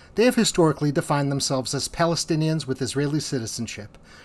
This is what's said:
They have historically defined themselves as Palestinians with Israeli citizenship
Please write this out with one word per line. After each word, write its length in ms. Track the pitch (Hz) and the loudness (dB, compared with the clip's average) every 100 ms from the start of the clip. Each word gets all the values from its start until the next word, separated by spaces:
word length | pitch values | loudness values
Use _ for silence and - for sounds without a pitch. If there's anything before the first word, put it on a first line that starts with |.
| - - | -10 2
They 100 | 247 | 4
have 100 | 247 | 4
historically 560 | 208 - 160 151 147 | 2 4 4 4 0
defined 400 | 151 156 143 139 | 0 0 0 0
themselves 440 | 139 - 131 120 135 | 0 -2 -2 -2 -4
as 120 | - | -4
Palestinians 800 | - 170 160 - 160 156 160 127 | 0 0 0 0 0 2 0 -2
with 160 | 131 | -4
Israeli 380 | 120 139 143 151 | -2 -2 0 -2
citizenship 800 | - 131 113 - 110 - 104 - - - | -2 -4 -4 -8 -8 -10 -16 -20 -20 -20